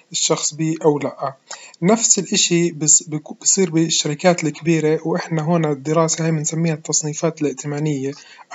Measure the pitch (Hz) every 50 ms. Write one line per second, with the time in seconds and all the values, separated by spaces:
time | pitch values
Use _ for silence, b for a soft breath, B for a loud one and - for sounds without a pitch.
0 | B B 175 - - - 156 - - - 156 147 160 156 160 160 - 156 147 139
1 | 139 127 - - 147 131 - _ _ B B B B B B B 170 185 226 226
2 | - - - 202 180 - 208 180 - - 175 170 170 170 151 147 156 151 - -
3 | - 160 151 151 - - - - - - - 196 190 160 156 165 165 165 - -
4 | - 151 147 147 - 180 170 - 160 147 147 - 151 170 165 160 151 151 156 156
5 | - 156 180 175 - - 165 160 151 160 175 165 160 151 147 131 131 156 156 165
6 | 160 156 - - 160 165 160 151 151 - 160 160 170 165 156 151 - - 147 -
7 | 151 151 147 - 175 160 160 - 147 139 127 131 - 147 147 147 156 151 143 131
8 | 131 139 143 B B B B B B B